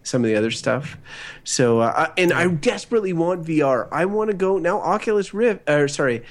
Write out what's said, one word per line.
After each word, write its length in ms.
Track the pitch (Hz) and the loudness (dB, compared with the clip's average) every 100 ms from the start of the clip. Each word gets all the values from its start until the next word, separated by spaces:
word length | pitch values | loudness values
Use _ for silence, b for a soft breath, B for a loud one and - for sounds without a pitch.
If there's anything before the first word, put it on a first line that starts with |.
some 200 | - 131 | -4 0
of 60 | 117 | 2
the 80 | 107 | 2
other 140 | 110 | 0
stuff. 440 | - - 120 143 - B B B B | -2 -4 -4 -6 -14 B B B B
So, 360 | B - 123 113 | B 2 4 4
uh, 280 | 113 - 160 - | 2 0 0 2
I, 60 | |
and 100 | 180 | 2
I 160 | 160 175 | 2 2
desperately 640 | 165 233 208 - 233 190 | 0 0 -2 -2 -2 0
want 300 | 170 165 180 | 0 0 -2
V 200 | 160 156 | -2 0
R. 280 | 139 127 - | 2 2 0
I 140 | 147 180 | -2 0
wanna 300 | 214 214 196 | 0 -2 0
go, 220 | 190 190 | 0 0
now 220 | 170 202 | 0 0
Oculus 540 | 156 208 233 208 196 | 0 -2 0 -2 -2
Rift, 340 | 196 233 196 - | 0 0 0 0
or 200 | 147 143 | 2 2
sorry, 340 | 139 139 117 - | 0 0 -2 -6